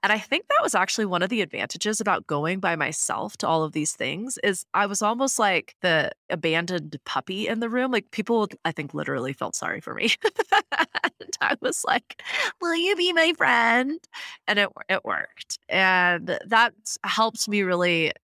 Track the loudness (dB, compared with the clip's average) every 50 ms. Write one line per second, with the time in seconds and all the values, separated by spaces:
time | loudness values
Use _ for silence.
0 | 2 2 0 0 0 -2 -2 -2 0 _ 2 2 2 2 2 2 2 2 0 -2
1 | -2 0 0 0 0 0 0 -2 -2 -2 -4 -6 -6 -6 -6 -4 -4 -2 -2 -2
2 | 0 0 0 0 -2 -2 -2 -2 0 0 -2 0 0 0 0 0 -2 -2 -2 -4
3 | -4 -2 -2 -4 -4 -6 -6 -4 0 0 2 2 0 0 -2 -2 -4 -4 -4 -4
4 | -4 -6 -4 -6 -8 -8 -8 -2 0 0 0 0 -6 _ _ -2 0 0 0 -2
5 | 0 0 0 0 0 0 0 2 2 2 2 0 -2 -4 -14 _ 0 2 4 4
6 | 2 0 -4 _ _ _ -8 -2 0 0 0 2 0 0 -4 -4 -4 -6 -12 -12
7 | _ -4 -4 -4 -4 -4 -6 -4 -2 -2 -2 -2 -2 -2 0 0 0 2 0 -2
8 | -2 _ -6 -6 0 2 2 2 2 0 -4 -6 _ -6 -4 -4 -8 -8 -6 -6
9 | -4 -4 -4 -4 -4 -6 -6 -6 -6 -6 -6 -6 -6 -6 -6 -6 -8 -10 -8 -2
10 | 0 0 0 2 0 -2 0 0 -2 _ 2 2 2 _ -2 -2 -2 -2 _ -4
11 | -4 -4 _ _ -12 -10 -6 -2 0 0 0 0 -2 -4 -2 -2 0 0 0 0
12 | _ _ -18 _ -10 -6 -4 -2 -2 -2 -4 _ -2 -2 0 2 2 2 2 2
13 | 2 2 4 4 4 4 2 2 2 4 4 4 4 4 4 4 2 0 -4 -6
14 | _ _ -16 -14 -14 -14 -16 -12 _ 0 2 2 2 0 0 -10 -4 _ -2 -2
15 | 0 -2 -2 -2 -4 -6 _ -18 -12 _ -12 -14 _ _ 0 2 4 4 4 4
16 | 4 4 2 0 -2 -4 -4 -4 -2 2 4 4 4 4 2 _ _ -10 -10 -8
17 | -4 -4 0 2 2 0 0 -4 -4 0 0 0 2 2 2 2 4 4 4 2
18 | 2 0 -2 -4